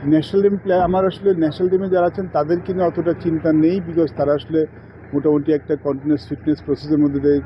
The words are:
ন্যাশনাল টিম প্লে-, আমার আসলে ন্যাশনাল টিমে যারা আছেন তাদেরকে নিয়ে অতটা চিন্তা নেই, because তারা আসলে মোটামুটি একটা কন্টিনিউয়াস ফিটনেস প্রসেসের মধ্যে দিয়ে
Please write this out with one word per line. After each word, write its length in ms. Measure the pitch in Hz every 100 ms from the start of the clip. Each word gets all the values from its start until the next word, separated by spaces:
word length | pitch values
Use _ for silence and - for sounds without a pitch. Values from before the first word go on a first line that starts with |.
| 139
ন্যাশনাল 380 | 156 147 196
টিম 140 | 202 196
প্লে-, 260 | 196 180
আমার 220 | 175 185 190
আসলে 300 | - 196 180
ন্যাশনাল 340 | 160 151 180
টিমে 200 | 185 190
যারা 180 | 180 175
আছেন 200 | 175 185
তাদেরকে 460 | 151 151 175 175
নিয়ে 120 | 185 175
অতটা 280 | 165 165
চিন্তা 400 | 165 175 160 160
নেই, 280 | 156 160 190
because 320 | 170 165 156 113
তারা 160 | 143
আসলে 320 | 147 - 160 151 - - - -
মোটামুটি 380 | 143 143 147 143
একটা 240 | 151 - 147
কন্টিনিউয়াস 540 | 147 135 143 147 -
ফিটনেস 340 | - - 151 -
প্রসেসের 320 | 139 147 151
মধ্যে 220 | 147 139
দিয়ে 220 | 143 143